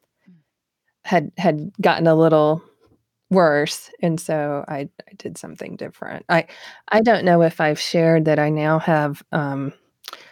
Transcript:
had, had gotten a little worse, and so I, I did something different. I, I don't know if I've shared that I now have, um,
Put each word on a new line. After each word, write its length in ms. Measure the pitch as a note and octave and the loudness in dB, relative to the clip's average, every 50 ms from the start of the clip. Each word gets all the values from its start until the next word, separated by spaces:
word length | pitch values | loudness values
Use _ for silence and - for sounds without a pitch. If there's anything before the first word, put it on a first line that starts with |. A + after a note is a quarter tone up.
| _ _ _ _ _ F#3+ F3+ D#3+ _ _ _ _ _ _ _ _ _ _ _ _ _ | _ _ _ _ _ _ _ _ _ _ _ _ _ _ _ _ _ _ _ _ _
had, 280 | - F#3+ E3+ D3 - - | -2 0 0 0 -2 -6
had 360 | - F3+ F3 D3+ D3+ D3+ F#3+ - - | -2 0 0 0 -2 -6 -10 -6 -2
gotten 260 | F#3 F3+ D#3 - E3 | 0 0 2 2 2
a 80 | E3 D#3+ | 2 4
little 480 | D#3 D#3+ E3 D#3+ D3+ D3+ D3+ D#3 E3 - _ _ _ _ _ _ _ _ _ _ _ _ _ | 4 4 4 4 4 4 2 0 -2 -6 _ _ _ _ _ _ _ _ _ _ _ _ _
worse, 600 | F#3 F#3+ F3 D#3 D3 D3 D3 E3 - - - - - - | 2 4 4 4 4 2 0 -2 -6 -10 -14 -18 -10 -4
and 180 | - E3+ D#3+ D#3 | -2 -2 -2 -4
so 440 | - - D#3+ D3+ D3 D3 C#3+ C#3+ - - | -4 -4 -4 -4 -4 -4 -6 -6 -8 -8
I, 200 | D#3 C#3 C#3+ - - - - _ | -10 -10 -10 -12 -14 -20 -20 _
I 60 | - | -20
did 200 | - - - E3 | -16 -14 -14 -14
something 380 | - - E2 - - - - - | -14 -18 -18 -16 -16 -14 -14 -12
different. 520 | - - - - _ - - - - - - | -14 -14 -16 -14 _ -14 -14 -14 -12 -4 -2
I, 180 | F3 E3 E3 - - - - - - - _ - | -2 -2 -2 -4 -12 -20 -20 -20 -20 -20 _ 0
I 80 | G#3 G#3+ | 0 2
don't 240 | A3 A#3+ A3 E3 D#3+ | 4 4 2 2 4
know 180 | F#3 F3 E3+ | 4 4 4
if 180 | E3 D#3+ - - | 4 2 2 0
I've 200 | E3 D3+ D3+ D3+ | -2 -2 -2 -4
shared 440 | - - - F3 E3 E3 E3 D#3+ D#3 | -4 -2 0 2 4 4 4 4 4
that 120 | D#3+ D3+ D3 | 2 2 2
I 120 | D3+ D3+ | 2 0
now 280 | D#3 D3+ D3+ D#3 D#3+ D#3+ | 0 0 0 0 0 0
have, 420 | - - D#3+ D3+ D3 D3 C#3+ - - _ | 2 0 0 0 0 -2 -6 -10 -10 _
um, 400 | - E3+ D3 C#3+ C#3 C#3 C3+ C#3 - _ _ _ _ _ _ - - - - - | -4 -4 -4 -4 -4 -6 -8 -8 -10 _ _ _ _ _ _ -20 -20 -20 -20 -20